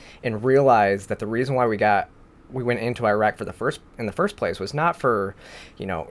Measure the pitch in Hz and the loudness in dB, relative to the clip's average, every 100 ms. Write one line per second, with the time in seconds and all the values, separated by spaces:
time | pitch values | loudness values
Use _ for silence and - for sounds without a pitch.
0 | - - 123 107 123 135 135 117 101 101 | -20 -10 -6 -2 2 4 6 6 4 2
1 | 95 104 107 113 131 127 120 104 107 101 | -2 -6 -4 -2 0 0 0 2 2 2
2 | - - - - - 127 120 120 113 120 | 0 -10 -20 -20 -12 -6 -2 -2 -2 -2
3 | 113 104 107 - 104 - 123 - - - | 0 2 2 0 -8 -6 -6 -6 -12 -8
4 | 110 - 196 - 92 92 98 143 170 - | -6 -2 -4 -2 -4 -4 -6 -2 -2 0
5 | 131 110 98 - - - - - 95 85 | 0 0 -2 -8 -18 -20 -20 -12 -8 -6
6 | - | -8